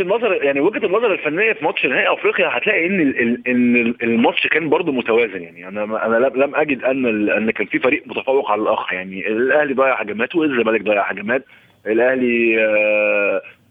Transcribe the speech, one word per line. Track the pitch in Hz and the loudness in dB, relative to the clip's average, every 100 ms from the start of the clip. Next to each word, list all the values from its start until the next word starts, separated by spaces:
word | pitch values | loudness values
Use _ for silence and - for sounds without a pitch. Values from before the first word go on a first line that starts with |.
النظر، | 180 226 226 175 | 0 0 0 0
يعني | 139 139 | 0 2
وجهة | 165 254 202 | 0 0 0
النظر | 208 233 | 0 0
الفنية | 151 147 165 220 | 0 -2 0 0
في | 202 | 0
ماتش | 156 202 151 | -2 -2 -2
نهائي | 151 185 | 0 0
أفريقيا | 151 202 214 160 | 0 0 0 0
هتلاقي | 120 208 196 165 | 0 0 0 0
إن | 196 | 2
ال-، | 143 - | 0 2
ال-، | 117 120 127 | 0 0 0
إن | 123 123 120 | 2 4 2
ال-، | 117 120 | 0 -2
الماتش | 120 113 143 180 143 | 0 2 2 2 0
كان | 156 160 | 0 2
برضو | 160 165 | 0 0
متوازن. | 131 113 113 117 95 | -2 2 2 2 -4
يعني | 82 85 90 | -12 -16 -12
أنا، | 104 107 107 110 | -6 -4 -2 0
أنا | 117 | 2
لم، | 135 120 | 2 2
لم | 143 | 0
أجد | 123 151 127 | 0 -2 0
أن | 123 135 120 | -2 0 0
ال-، | 107 101 | 0 0
أن | 98 110 | 0 0
كان | - 101 | -2 -4
في | 156 | 0
فريق | 127 143 - | 0 0 -4
متفوق | 110 131 139 - | -8 0 0 0
على | 104 | 0
الآخر. | 104 110 - | 0 0 -2
يعني | 92 95 95 90 | -8 -8 -8 -4
الأهلي | 110 131 147 147 | -2 2 2 2
ضيع | 127 135 110 | 0 0 0
هجمات | 104 104 127 | -4 -4 -2
والزمالك | 165 156 123 110 110 | 0 0 2 2 0
ضيع | 101 101 95 | 0 0 0
هجمات. | 98 104 135 - - _ _ 104 | -4 -4 -4 -4 -20 _ _ -2
الأهلي، | 110 127 131 123 117 117 113 | 2 2 2 0 2 2 2
آه، | 110 107 107 107 104 104 101 98 - - _ | 2 2 2 2 2 0 0 -2 -6 -20 _